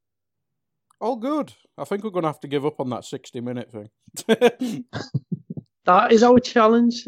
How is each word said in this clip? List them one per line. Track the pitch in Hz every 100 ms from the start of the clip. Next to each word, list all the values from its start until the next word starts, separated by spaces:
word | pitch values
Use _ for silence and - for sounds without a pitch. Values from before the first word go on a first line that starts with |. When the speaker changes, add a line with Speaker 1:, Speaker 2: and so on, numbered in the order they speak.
| _ _ _ _ _ _ _ _ _ -
Speaker 1:
All | 214 254
good. | 254 302 233 - _ -
I |
think | 143 202
we're | 214
gonna | 180 160
have | 143
to | 143
give | 143 147
up | 151
on | 127
that | 113 -
sixty | 135 - 123
minute | 120 123 117
thing. | 110 104 _ _ - - 220 240 - 247 170 -
<laughs> | - - - - - - - - _ -
Speaker 2:
That | 185 233
is | 226
our | 240 247
challenge. | - 240 220 233 240 233